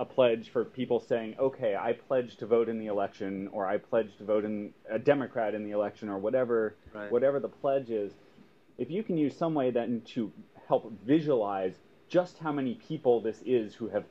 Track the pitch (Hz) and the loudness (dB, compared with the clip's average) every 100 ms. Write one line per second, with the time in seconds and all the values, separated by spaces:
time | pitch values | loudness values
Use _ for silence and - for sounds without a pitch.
0 | 120 - 123 117 - 123 104 - 123 117 | -2 4 4 4 -2 -4 -2 -4 0 0
1 | - 117 110 110 131 131 117 98 110 123 | 0 -2 -2 -2 -2 0 -2 0 -2 -4
2 | - 131 120 - 110 117 113 113 107 101 | -2 -2 -2 -8 2 2 2 -2 -4 -2
3 | 98 - 98 98 98 104 95 101 - 117 | -2 -4 -6 -6 -6 -4 -2 -2 0 0
4 | 107 - 101 107 107 104 104 - - 139 | 0 -6 0 0 0 -4 -8 -12 -6 2
5 | 135 139 120 123 107 107 104 104 101 - | 4 4 0 -2 -2 -2 -2 -2 -2 -4
6 | 107 98 104 131 120 117 110 - - 107 | -6 -2 0 2 2 2 0 -4 -14 -12
7 | 104 120 135 139 110 - 143 139 117 110 | -2 2 2 2 -4 -4 0 0 0 -2
8 | 101 - - - - _ _ - 123 180 | -4 -8 -20 -20 -20 _ _ -8 -6 -4
9 | 220 165 143 - 165 151 127 120 113 117 | -2 0 0 0 0 2 2 0 0 -4
10 | - 120 104 - - - - 135 110 101 | -4 -6 -6 -8 -20 -18 -2 -2 -2 -6
11 | 101 156 151 123 101 98 95 90 - - | 2 4 4 2 2 0 -2 -4 -16 -20
12 | - 170 175 - 160 147 131 113 - 156 | 0 0 0 -4 -4 -2 -2 -4 -8 0
13 | 127 117 110 107 117 123 104 - 107 101 | 4 4 2 -4 0 0 0 -6 -4 -4
14 | - | -6